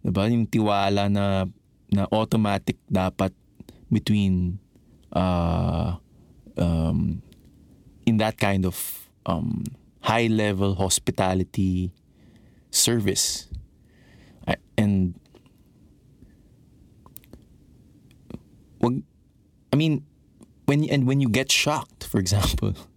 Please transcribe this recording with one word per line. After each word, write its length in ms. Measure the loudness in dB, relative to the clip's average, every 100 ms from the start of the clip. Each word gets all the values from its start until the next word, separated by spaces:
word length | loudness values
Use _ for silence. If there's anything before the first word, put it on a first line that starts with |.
Diba? 260 | 0 0 2
Yung 160 | 0 0
tiwala 640 | 0 2 2 2 2 2
na, 360 | 2 2 0 -2 -6 _ _ -2
na 160 | 0 2
automatic 640 | 0 0 0 0 0 -4 -6 _
dapat 400 | 0 0 -2 -4 -4 _ _ -20 -20 -2
between, 680 | -2 2 2 2 2 -2 -6 _ _ _ -20 -6
uh, 840 | -2 0 0 0 0 0 0 -2 -6 _ -20 -20 -20 -14 -2
um, 680 | 0 2 0 0 -2 -4 -12 -20 -20 -20 -20 -20 -20 -6 0
in 120 | 2
that 200 | 0 0
kind 280 | 0 2 0
of, 420 | -4 -10 -12 -18 _ -4
um, 380 | -2 -2 -4 -8 -12 -20 _
high-level 720 | 0 2 2 2 0 2 0
hospitality 1160 | 0 0 0 -2 0 0 0 -2 0 0 0 -4 -8 _ _ -20 -20 -20 -20 _
service. 720 | 0 2 2 0 0 -4 -6 -10 -16 -16 _ -20 -20 -20 -20 -20 -10 -6
I, 100 | -6 _ 0
and 380 | 2 2 0 -4 _ -20 -20 _ _ _ -20 -20 _ -20 -20 -20 -20 -20 -20 _ -20 -20 -20 -20 -20 -20 -20 -20 -20 -20 -20 -20 -20 -20 -20 -20 -20 -20 -20 -2
wag, 200 | -2 -2 -8 _ _ _ _ _ _
I 40 | 0
mean, 280 | 2 0 -4 _ _ _ -20 _ 0
when, 180 | 0 2
and 160 | 2 2
when 140 | 2
you 80 | 2
get 220 | 0 0
shocked, 540 | 0 0 -2 -6 -16
for 140 | -4 -2
example 560 | 0 0 0 0 -4 -6 -12